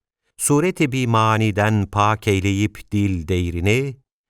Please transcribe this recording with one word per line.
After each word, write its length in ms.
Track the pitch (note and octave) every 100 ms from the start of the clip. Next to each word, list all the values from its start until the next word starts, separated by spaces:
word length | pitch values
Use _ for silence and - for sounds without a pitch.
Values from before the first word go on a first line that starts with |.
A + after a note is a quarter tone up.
| _ _ _ _
Sureti 540 | - C#3+ F3+ F3+ D3+
bir 160 | C3 B2
maniden 800 | A2+ A2 A2 A2 G2+ G#2 G#2+ G2
pak 420 | G#2 G#2 A2 A2
eyleyip 640 | G2 G2 G2 G#2 - -
dil 360 | G#2 G2+ F#2 D#2+
deyrini, 680 | F#2 F2 E2+ F2+ A#2 C#3 B2 _ _